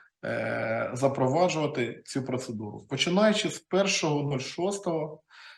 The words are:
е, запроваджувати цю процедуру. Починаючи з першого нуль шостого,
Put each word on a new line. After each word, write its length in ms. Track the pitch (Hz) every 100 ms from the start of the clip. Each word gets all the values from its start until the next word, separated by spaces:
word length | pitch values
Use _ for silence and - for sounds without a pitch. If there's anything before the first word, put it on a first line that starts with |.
| - _ 117
е, 680 | 117 113 117 113 113 104
запроваджувати 1080 | 123 135 - 127 156 180 156 147 131 117 - -
цю 180 | 139
процедуру. 600 | 127 123 - 107 107 101 -
Починаючи 600 | - 175 185 214 - 160
з 100 | -
першого 640 | - 185 196 - 160 147
нуль 160 | 139 131
шостого, 840 | - - 190 196 175 160 156 - _ - -